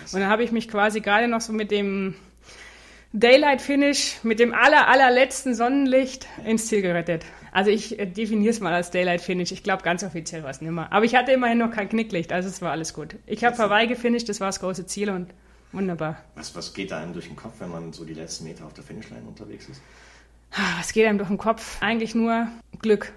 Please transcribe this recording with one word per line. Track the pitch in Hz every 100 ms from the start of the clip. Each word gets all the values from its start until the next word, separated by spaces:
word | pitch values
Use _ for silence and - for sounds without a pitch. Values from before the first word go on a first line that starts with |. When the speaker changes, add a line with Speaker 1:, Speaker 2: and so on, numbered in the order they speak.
Speaker 1:
Krass. | -
Speaker 2:
Und | 185
dann | 196
habe | 220
ich | 240
mich | 226 226
quasi | 208 214 214
gerade | 208 208 240
noch | 226
so | 226
mit | 220 208
dem | 208 196 196 190 185 - _ - - - - - - _
Daylight | 214 233 269 302 262
Finish, | - 277 285 285 - -
mit | 220 214
dem | 240
aller, | - 262 302 -
allerletzten | 262 262 247 262 - 262
Sonnenlicht | 226 240 277 269 262 262 - - -
ins | 214 220 -
Ziel | 208
gerettet. | 180 170 170 165 - - -
Also | 185 202
ich, | 214 - 214
äh, | 196
definier's | 185 220 214 208 226
mal | 180
als | 175 175
Daylight | 180 180 175
Finish. | - 180 170
Ich | 180
glaub, | 202 190
ganz | 165 175
offiziell | 196 165 160 165
war's | 147 139
nimmer. | 160 170 160
Aber | 202
ich | 226
hatte | 247 247
immerhin | 262 247 233
noch | 233
kein | 226 196
Knicklicht, | 220 220 180 165
also | 180 185
es | 175
war | 170
alles | 147 160
gut. | - 151 214 -
Ich | 214
hab | 240
Speaker 1:
Klasse. | 233 208
Speaker 2:
Hawaii | 208 226
gefinisht, | 233 240 233 233
das | 202
war | 196
das | 190
große | 185 185 180
Ziel | 202 202
und | 185 180 - _ _ _
wunderbar. | 185 196 165 156 160 -
Speaker 1:
Was, | - - -
was | -
geht | - 95
da | 90
einem | 85
durch | 87 -
den | 73
Kopf, | - -
wenn | 87
man | 85 82
so | 78
die | 80
letzten | 80 82 -
Meter | 80 78
auf | 78
der | -
Finishline | - - 110 117 113
unterwegs | 107 104 110 -
ist? | 135 - - - - _ _ _ 185
Speaker 2:
Ah, | 196 175
was | -
geht | 220 220
einem | 208
durch | 185
den | 196
Kopf? | 220 220 - -
Eigentlich | 196 226 220
nur | 226 226 226 233 - - -
Glück. | 220 208 -